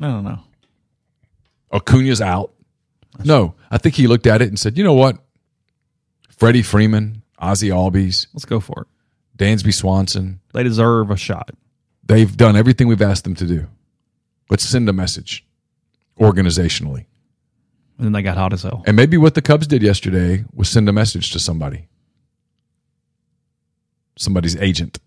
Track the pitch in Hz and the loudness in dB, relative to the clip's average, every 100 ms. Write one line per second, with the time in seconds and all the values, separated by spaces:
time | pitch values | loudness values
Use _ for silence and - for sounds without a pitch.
0 | 147 113 98 - - _ _ _ _ _ | -8 -8 -8 -12 -18 _ _ _ _ _
1 | _ _ _ _ _ _ _ 101 - 127 | _ _ _ _ _ _ _ -6 2 2
2 | 131 113 92 90 - _ _ _ _ _ | 2 -2 -2 -4 -6 _ _ _ _ _
3 | _ - 147 143 87 - _ 98 107 - | _ -8 2 2 2 -4 _ -2 0 2
4 | 123 120 - 110 117 104 131 131 202 135 | 2 2 2 0 0 -2 -6 -2 2 4
5 | 135 - _ _ _ _ _ _ _ _ | 2 0 _ _ _ _ _ _ _ _
6 | _ _ _ _ 113 123 107 104 107 107 | _ _ _ _ 4 4 2 2 2 0
7 | 107 107 _ _ 87 98 104 92 92 95 | -4 -10 _ _ -4 -2 -2 0 0 0
8 | 95 95 - 151 - 117 - - - _ | 0 -4 -6 -14 -6 -6 -6 -16 -18 _
9 | _ _ _ _ 98 110 104 - 95 95 | _ _ _ _ 0 0 0 -2 0 -2
10 | 95 98 92 95 _ - 123 110 113 117 | -2 -4 -8 -12 _ -4 -2 0 2 2
11 | 104 98 - 90 - - _ _ _ _ | -2 -4 -6 -10 -10 -20 _ _ _ _
12 | - 110 107 98 117 104 117 123 120 107 | 2 4 4 4 4 6 2 2 2 2
13 | 104 95 98 90 87 85 73 _ _ _ | 0 -2 -6 -6 -4 -4 -6 _ _ _
14 | _ _ _ _ _ 101 - 123 113 95 | _ _ _ _ _ -4 -2 -2 0 -2
15 | 90 - 80 - _ _ _ _ _ _ | -4 -8 -12 -16 _ _ _ _ _ _
16 | _ - 110 95 90 82 85 - 76 65 | _ 2 4 4 0 0 -2 -4 -8 -12
17 | - _ _ _ _ _ _ _ _ - | -16 _ _ _ _ _ _ _ _ -6
18 | 117 104 95 92 95 95 - 104 - 104 | -4 -2 -2 -2 -2 -4 -8 -6 2 4
19 | 143 165 156 151 147 151 151 135 104 98 | 4 6 4 2 0 0 2 2 2 0
20 | 98 92 90 95 110 - 98 117 104 104 | 0 -2 0 -2 -6 -6 0 2 2 0
21 | 110 - - - - 82 71 69 85 _ | -2 -4 -8 -8 -6 -6 -8 -10 -18 _
22 | _ _ _ _ _ _ _ _ _ _ | _ _ _ _ _ _ _ _ _ _
23 | _ _ _ _ _ _ _ _ _ _ | _ _ _ _ _ _ _ _ _ _
24 | _ _ - 95 85 82 98 82 85 - | _ _ -4 -2 -2 -2 -2 -4 -8 -12